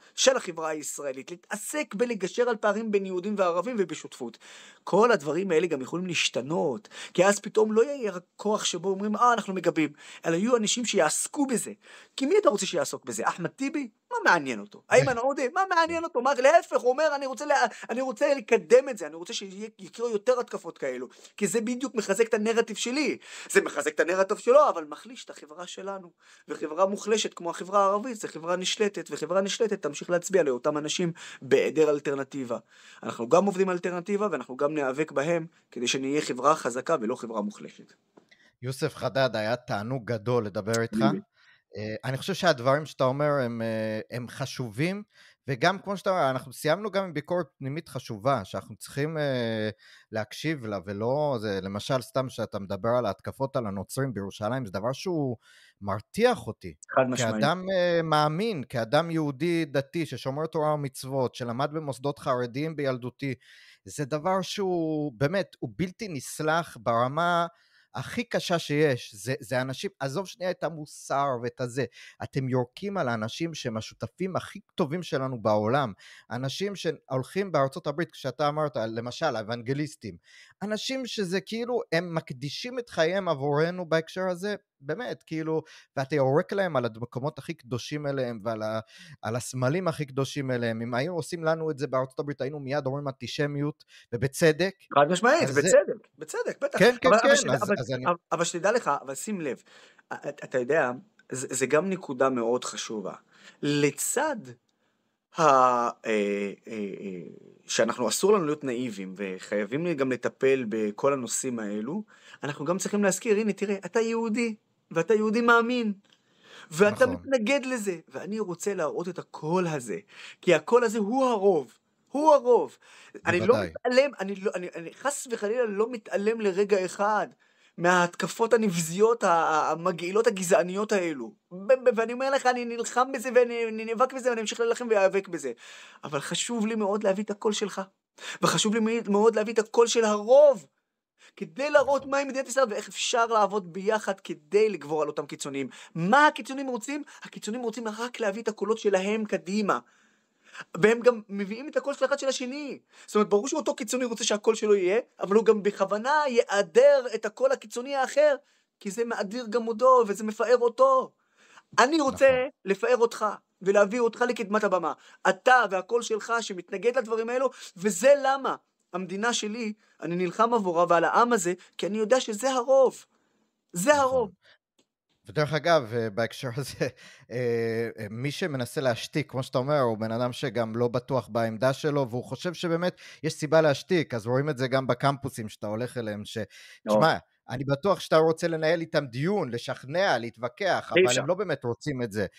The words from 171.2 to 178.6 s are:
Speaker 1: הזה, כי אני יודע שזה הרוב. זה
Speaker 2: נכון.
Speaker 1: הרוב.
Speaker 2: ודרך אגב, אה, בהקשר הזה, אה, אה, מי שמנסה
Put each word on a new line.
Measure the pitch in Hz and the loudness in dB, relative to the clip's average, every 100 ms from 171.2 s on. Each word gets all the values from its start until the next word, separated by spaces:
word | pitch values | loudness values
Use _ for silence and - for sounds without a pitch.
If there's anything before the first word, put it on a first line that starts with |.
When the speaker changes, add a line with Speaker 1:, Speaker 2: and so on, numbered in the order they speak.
| 240 | 4
Speaker 1:
הזה, | 233 175 180 - - | 2 0 -4 -10 -6
כי | 175 | -4
אני | 214 | -2
יודע | 214 254 | 2 2
שזה | 254 214 262 | 2 -4 -2
הרוב. | 262 240 269 247 - - _ _ _ _ _ _ | 0 4 6 6 2 -16 _ _ _ _ _ _
זה | 175 220 | -2 4
Speaker 2:
נכון. | 294 | 4
Speaker 1:
הרוב. | 262 262 208 - _ _ _ _ _ _ _ _ - | 4 2 -2 -8 _ _ _ _ _ _ _ _ -8
Speaker 2:
ודרך | 98 147 | -2 0
אגב, | 151 156 160 113 | 0 4 4 4
אה, | 120 113 | -2 -2
בהקשר | 98 113 - 127 117 | 0 -2 -2 -8 -6
הזה, | 135 - 139 - - - _ | -8 -4 -6 -6 -20 -20 _
אה, | 120 123 117 117 113 117 - | -4 -2 0 0 -2 -4 -8
אה, | 104 | -10
מי | 110 143 | -6 -6
שמנסה | 143 180 135 | -4 -4 -4